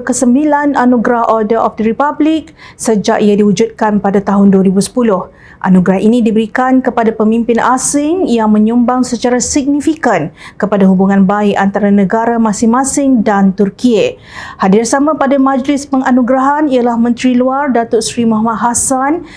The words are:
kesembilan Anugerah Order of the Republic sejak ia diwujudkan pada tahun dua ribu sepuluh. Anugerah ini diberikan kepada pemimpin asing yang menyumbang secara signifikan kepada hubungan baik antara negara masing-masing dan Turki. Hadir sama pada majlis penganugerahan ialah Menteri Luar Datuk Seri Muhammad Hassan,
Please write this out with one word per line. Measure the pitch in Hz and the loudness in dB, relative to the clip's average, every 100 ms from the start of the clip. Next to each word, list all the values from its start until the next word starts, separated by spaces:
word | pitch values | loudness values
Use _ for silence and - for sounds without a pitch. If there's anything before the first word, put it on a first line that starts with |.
| 247 | 0
kesembilan | 240 247 247 302 285 294 262 | -2 2 2 2 0 0 0
Anugerah | 247 247 214 240 233 | 2 2 0 0 0
Order | 220 214 226 | 0 0 0
of | 220 | -2
the | - | -2
Republic | 214 220 285 294 311 320 311 - - - | -4 -2 -2 0 -2 -2 -6 -18 -20 -8
sejak | - 220 196 - | -2 -2 0 0
ia | 208 | 2
diwujudkan | 202 208 190 226 - 214 208 | 2 2 2 -2 -2 -2 0
pada | 196 202 | 0 -2
tahun | 202 202 202 | 0 2 4
dua | 196 | 4
ribu | 190 190 | 2 0
sepuluh. | 190 254 226 190 - - - - | -2 -2 0 -2 -4 -16 -20 -8
Anugerah | - 185 180 190 | 0 2 2 2
ini | 214 247 | 2 2
diberikan | 233 214 220 - 254 262 | 2 0 -2 -2 0 0
kepada | 254 240 220 | 0 -2 -2
pemimpin | 220 214 233 226 226 | 0 0 0 0 0
asing | 226 254 - 285 294 370 285 | 0 0 -2 -2 -2 -2 0
yang | 233 214 | 0 2
menyumbang | 214 214 240 233 254 | 2 2 2 0 0
secara | 247 233 247 247 | -2 -2 -2 -2
signifikan | 240 302 269 285 285 311 247 190 147 - - | -2 -2 -2 -2 -2 -2 -2 -2 -4 -10 -20
kepada | - 196 202 190 | -6 -2 2 2
hubungan | 190 190 196 190 | 4 2 2 2
baik | 208 208 - | 2 0 0
antara | 196 196 202 | -2 0 0
negara | 202 190 226 233 233 | 2 2 0 0 0
masing-masing | 226 202 226 240 269 - 277 254 214 | -2 0 0 0 0 -2 0 0 2
dan | 196 196 | 2 0
Turki. | 185 196 - 254 220 127 - - - - - | 0 -2 0 0 2 0 -4 -16 -18 -18 -4
Hadir | 196 208 233 | 2 2 2
sama | 277 294 302 | 0 0 0
pada | 277 | 0
majlis | 277 269 269 277 285 285 | 2 2 0 -2 -4 -2
penganugerahan | 262 262 254 233 262 269 294 311 | -2 0 0 2 0 0 0 0
ialah | 254 240 | 0 0
Menteri | 233 233 233 254 | 0 0 0 0
Luar | 247 254 262 285 | 0 0 0 -2
Datuk | 240 233 233 226 | -2 0 -2 -2
Seri | - | -2
Muhammad | 226 214 226 214 | -2 0 -2 -2
Hassan, | 233 233 - 262 269 339 - | -2 -2 -2 -2 -2 -4 -6